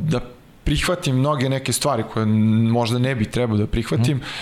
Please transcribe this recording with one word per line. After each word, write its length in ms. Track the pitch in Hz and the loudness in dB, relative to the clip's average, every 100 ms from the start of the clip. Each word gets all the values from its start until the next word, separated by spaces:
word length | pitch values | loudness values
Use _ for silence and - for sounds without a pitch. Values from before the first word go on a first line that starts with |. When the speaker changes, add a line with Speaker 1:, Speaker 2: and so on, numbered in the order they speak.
Speaker 1:
da 180 | - 123 - - - - | -2 -2 -4 -14 -20 -8
prihvatim 520 | - 147 - 175 147 127 | -2 0 0 -2 0 0
mnoge 340 | 139 147 131 | 2 0 0
neke 240 | 135 - | -2 -2
stvari 300 | 120 147 123 110 | -2 0 -2 -2
koje 200 | 110 110 | -2 2
možda 760 | 107 107 110 113 117 117 123 | 4 4 4 2 2 0 0
ne 160 | 127 131 | 0 0
bi 100 | 107 | -2
trebao 320 | 110 120 104 | -2 0 0
da 100 | 104 | 0
prihvatim, 500 | 117 117 131 120 135 | -2 0 0 0 0
Speaker 2:
Mhm. 80 | - - | -6 -12